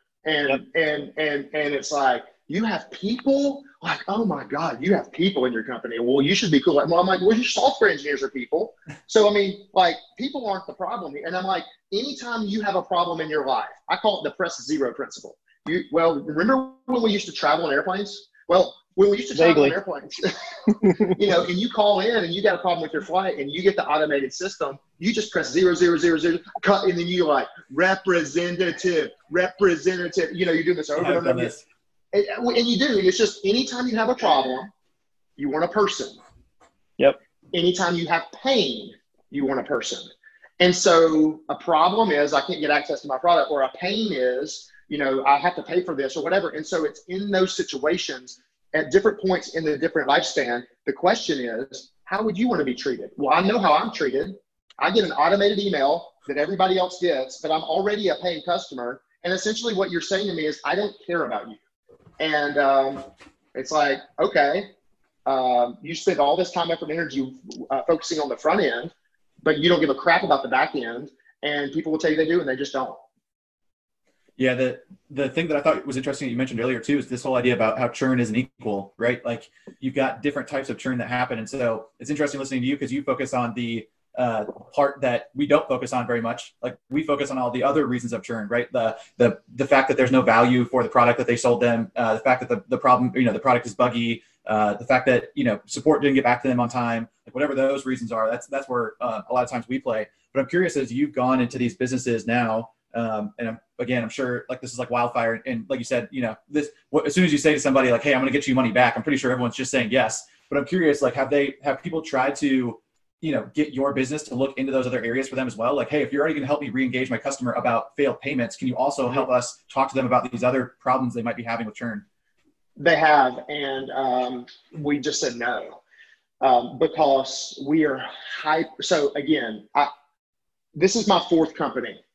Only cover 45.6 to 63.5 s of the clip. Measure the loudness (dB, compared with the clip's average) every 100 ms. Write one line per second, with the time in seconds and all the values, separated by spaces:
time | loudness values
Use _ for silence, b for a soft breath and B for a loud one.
45.6 | -2 -2 -2 -4 -4 -4 0 0 0 -6
46.6 | -4 -2 -4 -6 -10 -8 -2 0 0 -2
47.6 | -6 -2 -2 -2 -4 -10 -14 -20 _ _
48.6 | _ -4 2 4 4 2 0 -2 -2 -4
49.6 | -4 -2 -2 0 2 2 2 -2 -2 -4
50.6 | -6 _ -8 0 2 2 0 -4 -4 -6
51.6 | -8 -14 -20 _ -8 -4 -2 0 0 0
52.6 | -2 -2 -4 -6 -8 -4 2 2 4 2
53.6 | 4 4 2 -2 -2 -2 -4 -8 _ _
54.6 | _ -4 2 2 2 2 4 4 4 2
55.6 | -2 0 2 0 -4 _ -6 -2 -2 0
56.6 | 2 2 0 0 0 0 -4 -8 -2 -2
57.6 | 0 0 0 0 -2 -2 -4 -6 -4 -4
58.6 | -4 -8 -8 -10 _ _ -6 -2 -2 -4
59.6 | -4 -2 -2 -4 -4 -4 -2 -4 -4 -4
60.6 | -4 -2 -4 -8 -6 -4 -4 -6 -8 -18
61.6 | _ _ _ _ _ -6 -2 0 0 2
62.6 | 4 4 2 -4 -12 _ -20 _ _